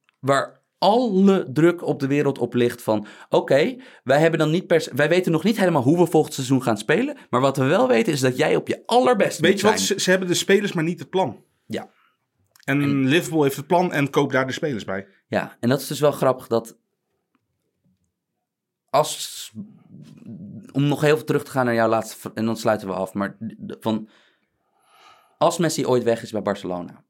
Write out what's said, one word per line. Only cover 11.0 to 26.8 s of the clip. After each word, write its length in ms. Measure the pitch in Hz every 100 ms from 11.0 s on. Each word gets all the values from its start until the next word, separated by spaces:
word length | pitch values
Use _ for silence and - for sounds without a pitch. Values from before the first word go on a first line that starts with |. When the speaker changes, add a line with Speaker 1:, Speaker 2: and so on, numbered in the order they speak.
| -
Speaker 2:
plan. 340 | 185 160 101 _ _ _
Speaker 1:
Ja. 240 | - - _ _ _ _ _ _ _
Speaker 2:
En 160 | - 139
Speaker 1:
En 240 | 143 139 131
Speaker 2:
Liverpool 340 | 160 170 160
heeft 140 | 139 139
het 100 | 143
plan 260 | 180 180
en 180 | 147 139
koopt 220 | 156 143
daar 140 | 127 131
de 60 |
spelers 320 | - 160 113
bij. 220 | - 98 98 _ _
Speaker 1:
Ja, 300 | 104 - -
en 80 | 120
dat 120 | 131
is 60 | -
dus 140 | 139
wel 120 | 147
grappig 340 | 120 139 127 -
dat... 300 | 113 - - _ _ _ _ _ _ _ _ _ _ _ _ _ _ _ _ _ _ _ _ _
Als... 640 | 139 151 - - - - 107 101 - _ - - - - 160 - - -
Om 120 | 139 143
nog 120 | 139
heel 160 | 147 156
veel 80 | 151
terug 180 | 143
te 60 | -
gaan 140 | 135
naar 100 | 123
jouw 140 | 117 113
laatste 280 | 113 107 -
v-, 160 | 110
en 120 | - 113
dan 100 | 110
sluiten 300 | 117 104 98
we 60 |
af, 200 | 92 95
maar 220 | 104 98 -
d-, 300 | 110 - 95
d-, 40 | -
van, 280 | 113 110 107 _ _ _ _ _ _ _ _ _ - _ _ _
als 200 | 160 165
Messi 280 | 160 151 120
ooit 160 | 123
weg 200 | 113 117
is 100 | 110
bij 100 | 107
Barcelona 600 | 101 98 90 90